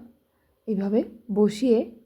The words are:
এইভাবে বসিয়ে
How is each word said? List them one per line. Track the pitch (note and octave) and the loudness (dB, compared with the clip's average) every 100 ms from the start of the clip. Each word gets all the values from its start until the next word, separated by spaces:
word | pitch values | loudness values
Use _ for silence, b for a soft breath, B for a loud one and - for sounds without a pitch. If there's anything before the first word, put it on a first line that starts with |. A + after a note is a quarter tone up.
| - _ _ _ _ _ - | -12 _ _ _ _ _ -6
এইভাবে | G3 G3 A3 - - - | -4 0 -2 -2 -10 -4
বসিয়ে | G3 G#3 G#3 B3+ A3+ - - | 2 2 2 2 2 0 -10